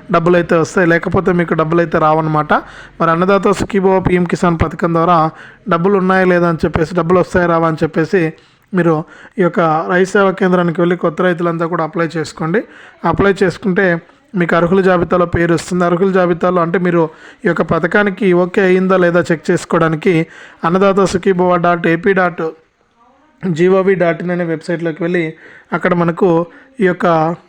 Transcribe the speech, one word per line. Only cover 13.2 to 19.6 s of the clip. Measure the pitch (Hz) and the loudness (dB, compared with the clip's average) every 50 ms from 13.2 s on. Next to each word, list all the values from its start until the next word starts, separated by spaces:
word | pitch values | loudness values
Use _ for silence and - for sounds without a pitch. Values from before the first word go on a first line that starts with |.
| 196 196 196 - 208 | 0 0 2 2 0
చేసుకుంటే | 180 - - - 208 180 190 196 185 170 165 - _ _ _ _ _ - | -2 -2 -2 -4 -2 0 0 0 0 0 -2 -4 _ _ _ _ _ -4
మీకు | 185 175 165 - | -2 -2 0 2
అర్హుల | 170 175 170 185 196 | 0 2 2 2 2
జాబితాలో | 185 185 185 175 175 165 185 180 175 | 4 2 2 2 0 0 0 0 0
పేరు | 170 - 180 170 170 170 | 0 0 -2 0 0 0
వస్తుంది. | 156 - - 185 180 175 | -2 -2 -4 -4 -2 0
అర్హుల | 175 175 170 196 196 185 | 0 0 0 0 0 2
జాబితాలో | 190 180 175 175 170 - 180 180 180 165 | 2 2 0 0 0 0 0 0 0 0
అంటే | 170 170 196 | 0 -2 -2
మీరు | 175 180 170 170 160 156 - - - - - _ - | -2 0 0 0 0 -2 -4 -12 -20 -20 -14 _ -2
ఈ | - | -2
యొక్క | 170 - 190 | 0 0 0
పథకానికి | 160 175 165 160 170 - 208 208 202 185 - 214 190 175 | -2 -2 -2 -2 0 0 2 0 0 -2 0 0 2 2
ఓకే | 175 180 180 - 220 | 2 2 0 0 0
అయిందా | 196 185 180 185 185 185 190 | 2 2 2 2 2 2 2
లేదా | 185 180 175 170 180 165 - 175 | 2 2 2 2 2 0 0 -2
చెక్ | 151 - - | -4 -2 -2
చేసుకోవడానికి | 180 160 | -2 -2